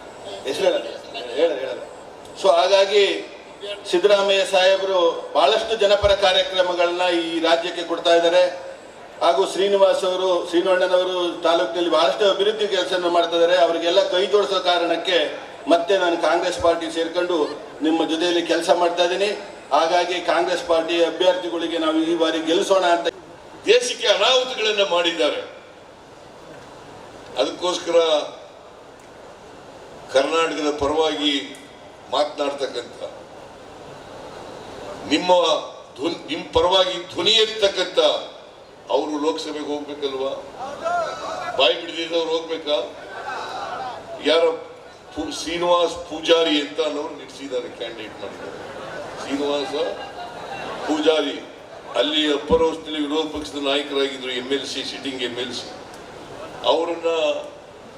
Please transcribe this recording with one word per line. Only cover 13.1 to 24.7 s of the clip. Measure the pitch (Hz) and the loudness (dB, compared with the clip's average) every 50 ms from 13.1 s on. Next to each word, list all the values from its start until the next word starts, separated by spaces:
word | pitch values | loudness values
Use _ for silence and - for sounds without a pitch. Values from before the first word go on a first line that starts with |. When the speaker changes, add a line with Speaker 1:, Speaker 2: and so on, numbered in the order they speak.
| 175 170 170 165 170 | 4 2 2 2 4
Speaker 1:
ಇದ್ದಾರೆ. | 170 170 170 180 | 4 4 6 6
ಅವರಿಗೆಲ್ಲ | 185 170 165 170 170 170 175 180 196 190 - | 6 6 4 4 2 0 2 4 4 4 4
ಕೈ | 185 185 202 | 2 0 2
ಜೋಡಿಸೋ | 190 202 208 196 190 190 180 | 4 4 4 4 2 0 0
ಕಾರಣಕ್ಕೆ | 175 180 175 170 170 165 165 165 - - 175 160 147 - - - - - - - - - | 2 2 2 2 2 0 0 -2 0 2 2 2 2 0 -4 -8 -12 -14 -16 -6 0 2
ಮತ್ತೆ | - 226 - 202 196 | 4 4 4 4 2
ನಾನು | 190 180 170 170 | 2 2 2 0
ಕಾಂಗ್ರೆಸ್ | 160 165 156 165 175 185 180 - - | 2 2 2 2 2 0 -2 -2 0
ಪಾರ್ಟಿ | 175 170 165 - 165 156 160 | 2 2 2 2 -2 -4 -4
ಸೇರ್ಕೊಂಡು | 165 165 160 - 180 175 180 175 156 143 - - - - - - - | -4 -4 -2 -2 -2 -2 0 0 0 0 -2 -4 -8 -12 -14 -8 -4
ನಿಮ್ಮ | 143 160 160 165 156 151 | 0 0 2 2 0 0
ಜೊತೆಯಲ್ಲಿ | 160 160 175 175 170 170 | 0 0 0 0 0 0
ಕೆಲಸ | - 160 165 165 - 185 | 0 0 0 2 2 2
ಮಾಡ್ತಾ | 175 175 175 170 170 180 175 | 2 4 2 2 2 2 0
ಇದ್ದೀನಿ. | 175 185 190 202 208 - - - - - - - - | 0 0 0 0 0 -2 -4 -8 -12 -16 -16 -6 0
ಹಾಗಾಗಿ | 135 151 160 165 175 175 170 175 180 165 | 2 2 2 4 2 2 2 0 -2 -4
ಕಾಂಗ್ರೆಸ್ | - 170 156 170 175 185 175 170 - | -2 0 0 0 0 0 -2 -2 0
ಪಾರ್ಟಿ | 170 165 165 160 170 170 170 165 | 0 0 2 2 0 2 2 2
ಅಭ್ಯರ್ಥಿಗಳಿಗೆ | 160 - - 185 185 180 180 175 170 170 165 165 160 165 | 2 2 2 2 4 2 2 0 -4 -4 -4 -4 -2 -2
ನಾವು | 160 160 156 160 | -2 0 0 2
ಈ | 160 160 165 170 | 2 2 2 2
ಬಾರಿ | 160 160 160 160 160 | 2 2 0 0 0
ಗೆಲ್ಲಿಸೋಣ | - 160 170 196 185 185 190 190 185 | 0 0 2 2 2 4 4 4 4
ಅಂತ. | 175 170 170 - - - - - - - - - - - - - | 4 2 2 0 -2 -4 -6 -10 -20 -20 -20 -20 -20 -18 -2 2
Speaker 2:
ದೇಶಕ್ಕೆ | - 240 247 247 254 233 - 220 | 4 4 4 4 0 -4 0 2
ಅನಾಹುತಗಳನ್ನ | 208 190 180 208 254 262 254 254 254 - 208 214 220 | 2 2 4 4 4 4 2 2 0 -4 -2 -2 0